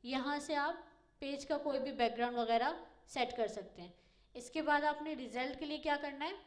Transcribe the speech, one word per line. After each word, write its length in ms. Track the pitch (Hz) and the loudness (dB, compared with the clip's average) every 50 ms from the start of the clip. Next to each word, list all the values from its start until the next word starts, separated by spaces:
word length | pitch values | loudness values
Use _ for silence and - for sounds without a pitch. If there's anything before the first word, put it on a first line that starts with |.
| - | -4
यहाँ 340 | 240 262 262 254 285 294 285 | 0 0 0 2 2 0 -2
से 140 | 285 - 311 | 0 0 2
आप 280 | 285 285 311 349 - - - - - _ _ _ _ | 2 2 2 0 -2 -10 -18 -20 -20 _ _ _ _
पेज 220 | 285 277 285 277 - | -4 -4 -4 -4 -2
का 120 | - 311 - | -2 -2 0
कोई 200 | - 294 269 269 | 2 0 0 2
भी 140 | 240 285 | 0 -2
बैकग्राउंड 440 | 254 - 240 226 226 226 240 240 240 240 | 2 2 2 2 4 2 0 2 2 0
वगैरह 400 | 233 220 233 226 247 285 339 - - - - - - - | 2 4 4 4 4 2 0 -2 -10 -16 -20 -20 -20 -8
सेट 280 | - 277 240 - - | 0 0 0 0 2
कर 120 | - 220 208 | 0 0 0
सकते 340 | - 208 190 185 - - | -2 -8 -10 -12 -14 -14
हैं। 120 | 175 175 - - _ - _ _ - _ _ | -16 -16 -16 -20 _ -20 _ _ -20 _ _
इसके 280 | 247 240 - - 320 | -14 -12 -4 -2 0
बाद 220 | 311 302 294 294 294 | 4 4 4 6 6
आपने 300 | 302 294 294 302 311 311 | 2 2 0 -4 -4 -4
रिजल्ट 440 | 254 254 220 208 247 254 262 262 262 | -6 -6 -6 -2 -2 -2 -2 -2 -4
के 80 | 320 | -4
लिए 120 | 294 302 302 | -4 -4 -2
क्या 180 | - - 285 294 | 0 0 0 0
करना 260 | 294 285 277 269 294 | 0 -6 -4 -4 -6
है 80 | 339 392 392 - | -6 -6 -8 -14